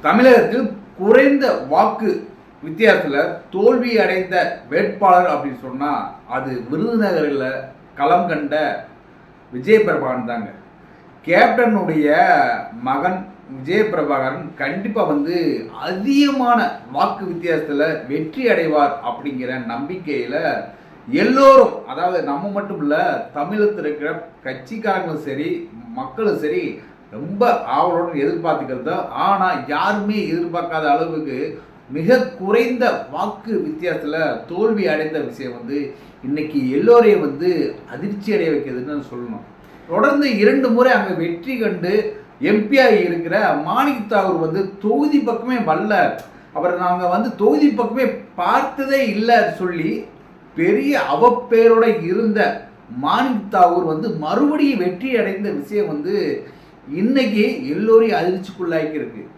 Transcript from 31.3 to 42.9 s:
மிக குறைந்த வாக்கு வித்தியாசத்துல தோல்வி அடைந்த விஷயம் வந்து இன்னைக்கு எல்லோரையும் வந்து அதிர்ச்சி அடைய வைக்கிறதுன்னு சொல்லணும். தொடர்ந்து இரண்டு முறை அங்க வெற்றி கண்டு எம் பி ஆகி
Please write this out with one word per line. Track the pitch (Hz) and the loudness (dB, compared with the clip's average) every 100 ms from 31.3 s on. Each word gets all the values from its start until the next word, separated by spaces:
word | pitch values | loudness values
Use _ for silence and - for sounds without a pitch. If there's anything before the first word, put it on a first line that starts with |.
| 127 151 - - - - | -6 -8 -10 -18 -20 -10
மிக | 143 165 170 - - | -4 2 2 2 -6
குறைந்த | 185 226 254 254 165 - - | -4 -2 -2 0 -2 -2 -6
வாக்கு | 147 208 208 226 196 156 | -6 -6 -8 -6 -4 -4
வித்தியாசத்துல | 156 175 151 147 160 151 120 - | -6 -6 -6 -6 -4 -4 -4 -8
தோல்வி | 175 226 208 175 | -2 0 0 0
அடைந்த | 151 156 156 | -2 -4 -6
விஷயம் | 123 117 127 120 | -8 -8 -12 -12
வந்து | 117 143 143 - - - | -8 -6 -6 -12 -20 -14
இன்னைக்கு | 131 151 151 143 127 | -6 -6 -4 -2 -2
எல்லோரையும் | 139 208 240 214 196 147 | 2 6 8 8 4 2
வந்து | 139 180 165 - - - | -2 0 0 -2 -6 -14
அதிர்ச்சி | 131 196 202 220 | -10 -8 -8 -2
அடைய | 185 165 | 0 0
வைக்கிறதுன்னு | 143 139 123 135 147 127 | -2 -4 -8 -8 -10 -10
சொல்லணும். | 123 120 104 - - - - - | -12 -10 -12 -14 -20 -20 -20 -4
தொடர்ந்து | 180 277 285 285 208 | 2 2 4 0 2
இரண்டு | 208 269 254 | 2 2 2
முறை | 226 254 | 4 4
அங்க | 208 190 156 | 4 0 -4
வெற்றி | 170 - 269 254 | -4 -6 -6 -4
கண்டு | 208 180 175 208 - - - - | -2 -2 0 0 -2 -8 -18 -6
எம் | 151 214 208 | 0 0 2
பி | 269 | 4
ஆகி | 247 | 6